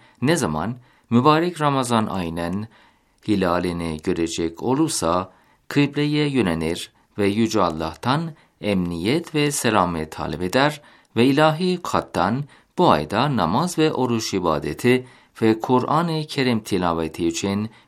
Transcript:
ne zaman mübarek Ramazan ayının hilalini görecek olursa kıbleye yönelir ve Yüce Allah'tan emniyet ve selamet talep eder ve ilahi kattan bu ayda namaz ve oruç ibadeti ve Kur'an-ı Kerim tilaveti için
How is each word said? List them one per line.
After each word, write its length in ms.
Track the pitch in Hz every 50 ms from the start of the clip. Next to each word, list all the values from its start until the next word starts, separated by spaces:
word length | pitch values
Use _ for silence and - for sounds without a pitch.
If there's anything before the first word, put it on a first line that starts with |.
| _ _ _ -
ne 140 | 120 139 170
zaman 380 | 160 123 82 76 76 85 110 131 127 - _ _ _ _ -
mübarek 500 | 113 120 131 151 151 160 170 175 170 156
Ramazan 460 | 151 143 139 135 127 123 120 110 110
ayının 600 | - - 95 87 82 82 85 85 87 92 101 107 - _ _ _ _ _ _ _ _ _ _ - 107
hilalini 720 | 104 95 92 87 85 87 87 90 87 85 82 82 78 78 -
görecek 580 | 92 90 82 82 82 - - 85 80 82 -
olursa 720 | - 117 131 143 160 151 - - 82 82 87 92 92 - _ _ _ _ _ _ _ -
kıbleye 600 | - 147 143 143 143 147 147 147 151 147 151 143
yönelir 640 | 135 127 101 90 80 80 80 80 85 90 - - _ _ _ _ - 107
ve 80 | 101
Yüce 360 | 101 101 110 113 110 107 104
Allah'tan 680 | 92 85 80 78 80 80 - - - 120 135 160 170 160 151 - _ _ _ -
emniyet 760 | - 104 101 92 87 87 87 82 87 107 143 170 170 - -
ve 160 | 151 147 147
selamet 600 | 143 - - 120 107 101 90 87 85 80 78 78
talep 300 | - - 76 78 78 80
eder 380 | 90 90 - 127 139 151 151 - - - - _ _ _ -
ve 80 | 110 120
ilahi 560 | 139 139 147 156 156 151 160 185 185 180 180
kattan 600 | - - - 87 - - - 90 87 98 117 135 143 - - - _ _ - -
bu 120 | 175 147
ayda 460 | 90 73 78 - 98 107 135 147 135
namaz 420 | 107 85 80 98 131 175 180 - 160
ve 140 | 156 156
oruç 420 | - 120 127 117 117 110 - - 101
ibadeti 720 | 95 87 82 78 73 76 73 76 - - 120 127 127 127 - - - _ _ _ -
ve 180 | 113 113 110 110
Kur'an-ı 680 | - - 127 123 - - 139 160 175 170 160 156 151
Kerim 340 | - - 143 127 127 117 110
tilaveti 680 | 107 - 104 92 90 85 82 82 82 80 - - 87 82
için 420 | 82 - - 98 98 101 107 113 - - _